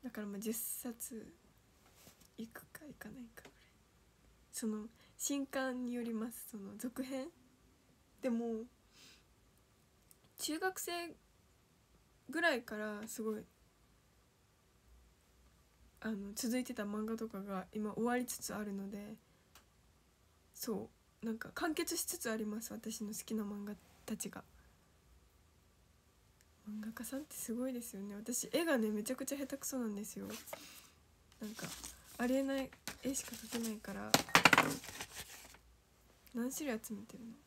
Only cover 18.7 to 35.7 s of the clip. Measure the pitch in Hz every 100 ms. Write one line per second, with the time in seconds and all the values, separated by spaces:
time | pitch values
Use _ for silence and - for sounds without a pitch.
18.7 | 196 196 202 208 220 - - - - -
19.7 | - - - - - - - - - -
20.7 | 202 226 - - - 226 226 - - 339
21.7 | 302 330 339 - - 240 220 214 208 -
22.7 | 214 226 226 208 220 - 220 202 208 202
23.7 | 208 - - - 220 - - - - -
24.7 | - - - - - - - - - -
25.7 | - - - - - - - - - -
26.7 | 214 214 226 233 269 302 - - 226 254
27.7 | 247 233 196 202 202 226 247 - 285 339
28.7 | 269 220 214 214 262 262 285 269 269 -
29.7 | 269 233 202 220 - 196 220 - - -
30.7 | - - - - - - - 214 214 170
31.7 | - - - - - 240 262 269 269 262
32.7 | - - - 254 269 - 233 220 240 226
33.7 | 214 - 196 208 - - - - - -
34.7 | - - - - - - - - - -